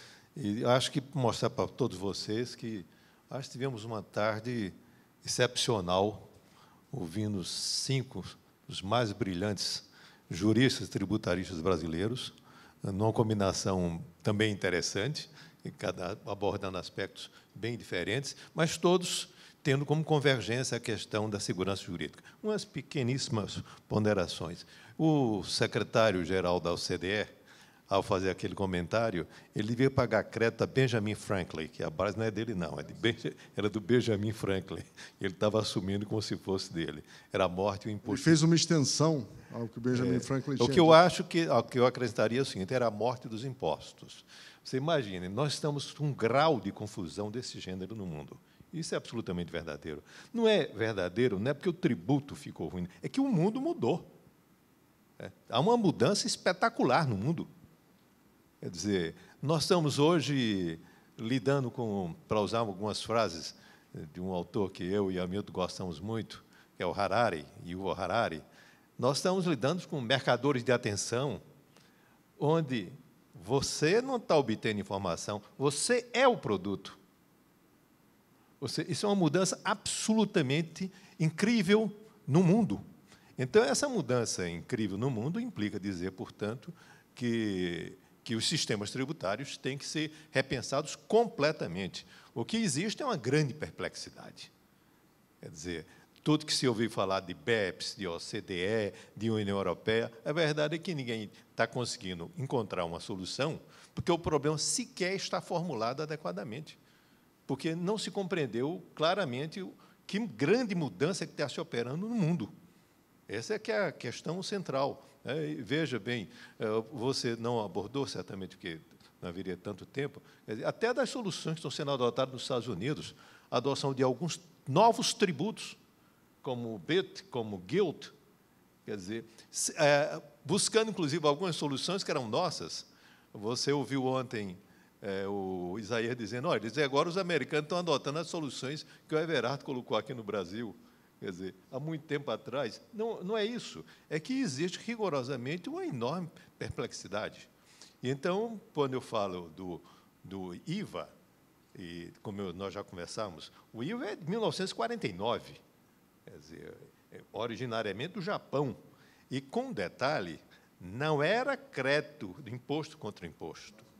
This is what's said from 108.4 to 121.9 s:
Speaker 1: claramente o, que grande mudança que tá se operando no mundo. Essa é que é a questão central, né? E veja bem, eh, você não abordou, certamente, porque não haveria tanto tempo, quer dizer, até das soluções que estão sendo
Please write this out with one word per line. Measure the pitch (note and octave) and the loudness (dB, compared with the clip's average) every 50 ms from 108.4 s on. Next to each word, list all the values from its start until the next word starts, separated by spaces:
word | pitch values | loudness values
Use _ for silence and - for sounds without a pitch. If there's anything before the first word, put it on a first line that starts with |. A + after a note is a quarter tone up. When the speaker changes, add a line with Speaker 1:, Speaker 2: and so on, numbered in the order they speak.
| C#3+ A#2 G2 A#2 C3 D3+ F3+ F#3 - - - | 0 0 0 -2 -2 -2 -2 -6 -10 -14 -2
Speaker 1:
claramente | - D3+ E3 F#3+ G3+ F#3+ C3+ A#2+ B2+ D3+ E3 - G3+ | 2 2 2 4 2 0 -2 -2 -4 -4 -6 -6 -8
o, | F#3 - - - - - - _ _ | -10 -10 -12 -16 -20 -20 -20 _ _
que | - - G3+ | -4 -4 -2
grande | A#3+ F#3 A2 G2 C#3+ D3 G#3 B3+ C4 F#3+ G3+ | -2 -4 -2 0 4 4 4 4 4 2 0
mudança | F3 D3+ A#2+ F2+ F2+ C3+ E3+ F#3+ - E3 | 0 0 -2 0 0 0 0 0 -2 -6
que | D3+ - | -8 -4
tá | - D3 C3+ | -4 -4 -4
se | - - | -4 -6
operando | D#3 - - A#2+ A#2 B2 C#3 E3+ G3+ | -8 -4 -2 -2 -2 -2 -4 -4 -4
no | A3+ A#3+ | -2 0
mundo. | A3+ E3+ D3+ F3 E3 D#3 D3+ - - - - _ _ _ _ _ _ _ _ _ _ _ | 2 2 2 2 0 -2 -6 -8 -14 -20 -20 _ _ _ _ _ _ _ _ _ _ _
Essa | - G2 A2 A#2+ - G#3+ | -8 -6 -6 -4 -4 -4
é | G#3 | -4
que | G#3+ - | -2 -2
é | G#3+ G#3 G3 | 0 0 0
a | D#3 | 0
questão | - - - B2 A2+ - - - D#3+ F#3+ F3+ | -2 -4 -8 -8 -8 -6 -6 -6 -6 -4 -6
central, | - G#3+ G3 E3 - C3 C3+ C#3 C3 - - - - - _ - | -6 -6 -6 -4 -2 0 0 0 0 -2 -6 -14 -20 -20 _ -8
né? | A#2+ C3 D#3+ D3+ D3+ | -6 -4 -4 -4 -4
E | D3+ | -6
veja | - A#2 F#2+ C3+ D#3 E3 B2+ B2 A2 | -8 -4 -2 0 0 0 0 -2 -2
bem, | F#2+ A#2+ B2 A#2+ F#2+ - - - - - - - | -2 -2 -4 -4 -4 -8 -12 -18 -20 -20 -8 -4
eh, | B2 A2 G#2+ A2+ A2+ - D3+ | -2 0 0 0 -2 -2 -6
você | A#2+ A2+ C3+ C3 - - B2 A#2 | -4 -2 -2 0 0 -2 -2 -2
não | A2+ A2+ A#2+ B2 A2+ | -2 -2 -2 -2 -2
abordou, | G#2+ F#2+ F2 G2+ F#2 G#2+ A#2+ C#3 C3 | -2 -2 -4 -6 -6 -4 -4 -4 -4
certamente, | - - - F2+ - G#2 F#2+ F#2+ E2+ - | -4 -4 -8 -8 -8 -10 -10 -10 -10 -12
porque | - - F2+ E2 D#2 - _ - - - - _ _ | -10 -10 -10 -10 -10 -12 _ -20 -20 -20 -20 _ _
não | - | -10
haveria | F2+ E2+ F#2+ F#2+ F#2 F2+ | -10 -8 -8 -6 -8 -8
tanto | F2 - G#2 G#2 - F#2+ | -8 -8 -10 -10 -10 -14
tempo, | - - C3+ C#3+ C#3 - - - - - - _ | -10 -6 -6 -6 -6 -8 -14 -20 -20 -20 -16 _
quer | - A2 | -10 -8
dizer, | A#2 D#3 | -4 -4
até | D#3 - - A3+ A#3 B3 | -4 -2 0 0 0 2
das | C#4+ B3+ - | 0 0 0
soluções | - C4 A3+ F#3+ - - - D#3+ D#3+ | -2 -4 -4 -4 -6 -4 -4 -6 -6
que | D#3 | -4
estão | - C#3+ | -6 -6
sendo | - - D3+ C#3 | -6 -4 -2 0